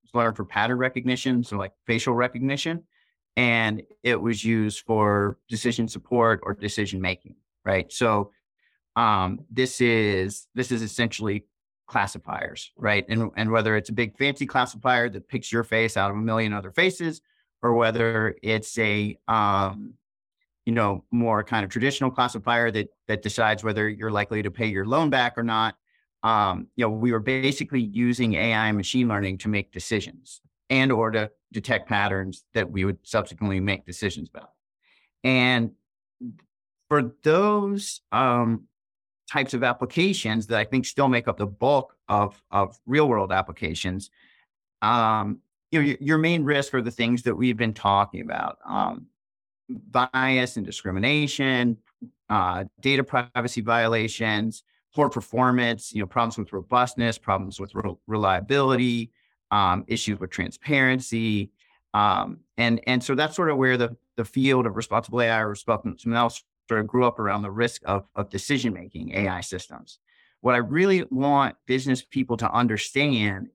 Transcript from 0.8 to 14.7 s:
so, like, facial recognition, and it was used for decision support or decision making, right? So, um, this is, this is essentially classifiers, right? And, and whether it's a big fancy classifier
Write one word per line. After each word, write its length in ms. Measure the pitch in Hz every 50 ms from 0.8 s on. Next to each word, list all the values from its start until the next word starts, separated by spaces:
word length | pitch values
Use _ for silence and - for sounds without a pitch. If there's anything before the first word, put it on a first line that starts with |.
| 127 131 - 127 113 127 127 123 - 131 127 120 117
so, 140 | - 107
like, 160 | 101 98 95 - _ _
facial 260 | - 113 110 - 135 120
recognition, 720 | 120 123 123 - 120 131 135 139 139 - 165 165 165 - _ _ _ _ _ _ _ _ _ -
and 460 | 120 123 120 117 117 113 107 107 107 - - - _ -
it 180 | 120 120 95
was 240 | 90 117 117 101 104
used 360 | 113 113 110 107 107 101 - -
for 520 | - 113 107 104 104 104 101 101 104 - - _ -
decision 380 | 113 107 - 120 113 - 113
support 540 | 110 - 98 - - 123 120 113 113 110 95 -
or 100 | 104 101
decision 480 | - 104 101 - - 104 95 98 95
making, 340 | 92 92 92 - - - - _ _ _ _ _ -
right? 260 | 95 98 92 87 -
So, 400 | - - 123 113 107 101 101 - _ _ _ _ _ _ _ _ _ _ _ _ -
um, 440 | 113 117 107 107 95 92 92 95 - - -
this 300 | 113 127 127 127 - -
is, 680 | 123 120 117 113 107 104 101 92 95 101 101 - - _ -
this 180 | 117 127 127
is 100 | 127 113
essentially 640 | 113 104 - - 120 113 - - 110 107 101 107 - _ _ _ _ _ _ _ _
classifiers, 840 | - - 110 98 98 - - - - - - - - - - - - _
right? 280 | - - 104 104 101 90
And, 240 | - 110 113 113 107 -
and 140 | 101 110 110
whether 240 | 113 113 107 110 110
it's 140 | 104 104 -
a 40 | 110
big 240 | 117 117 104 -
fancy 280 | - 135 143 139 - 139
classifier 640 | - - 131 127 127